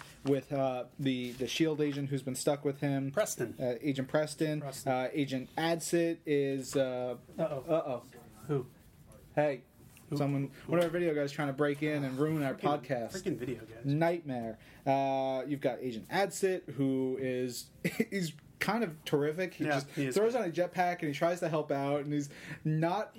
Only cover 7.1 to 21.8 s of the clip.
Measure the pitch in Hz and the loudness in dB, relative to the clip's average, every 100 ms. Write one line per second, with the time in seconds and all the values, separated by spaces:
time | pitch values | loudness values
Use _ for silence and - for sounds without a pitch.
7.1 | 120 - - 160 139 135 160 151 123 - | -6 -10 -4 -2 -2 0 0 2 -4 -8
8.1 | - - - - 143 - - - - - | -18 -20 -14 -2 -2 -2 -12 -20 -20 -20
9.1 | - - - 151 135 - - - - - | -20 -4 0 2 0 -8 -20 -20 -20 -8
10.1 | 143 143 139 139 - - 170 170 175 175 | -2 0 0 -2 -6 0 2 2 2 2
11.1 | 147 139 143 143 131 147 143 151 147 139 | 2 0 0 -2 2 2 2 0 0 -2
12.1 | 131 156 156 139 - 147 147 - 123 110 | 0 2 2 0 0 0 0 0 -2 -2
13.1 | 185 185 147 123 113 110 - 139 147 165 | -4 -4 -2 -4 -6 -10 -6 0 4 4
14.1 | 175 151 123 113 107 - - 135 135 135 | 2 -2 -4 -4 -8 -14 -4 2 4 4
15.1 | 135 135 131 131 139 135 117 127 110 - | 2 0 -2 -2 0 0 0 -4 -6 -2
16.1 | 175 196 - 190 185 - 139 135 131 131 | 0 0 2 0 0 -4 0 2 2 0
17.1 | 131 131 127 127 120 - - 170 - 226 | 0 -2 0 -2 -4 -12 -4 -4 0 -2
18.1 | 202 165 - - - - 226 202 156 - | 0 -2 -6 -18 -4 0 0 -2 -4 0
19.1 | 147 147 156 175 - 156 143 139 - 139 | 2 2 0 -4 -2 0 0 0 -2 0
20.1 | 190 226 247 185 160 175 180 180 175 156 | 4 4 2 0 0 0 2 2 2 -2
21.1 | 143 170 175 165 156 151 139 | 2 2 2 0 0 2 0